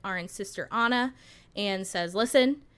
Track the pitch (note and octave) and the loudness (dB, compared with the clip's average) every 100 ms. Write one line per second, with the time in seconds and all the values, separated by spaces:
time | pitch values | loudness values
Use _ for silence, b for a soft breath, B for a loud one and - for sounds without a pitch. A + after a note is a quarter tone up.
0 | G3 F#3 E3+ - G3 - D3+ A3 A#3 B3 | -6 -6 -6 -8 -10 -8 -6 0 2 2
1 | B3+ B3+ B B B - G3+ F#3+ F#3+ F3+ | 0 -4 B B B -6 -2 -2 -4 -4
2 | F3 F#3 A#3+ C#4 B3+ C#4+ b | -2 0 4 6 4 2 b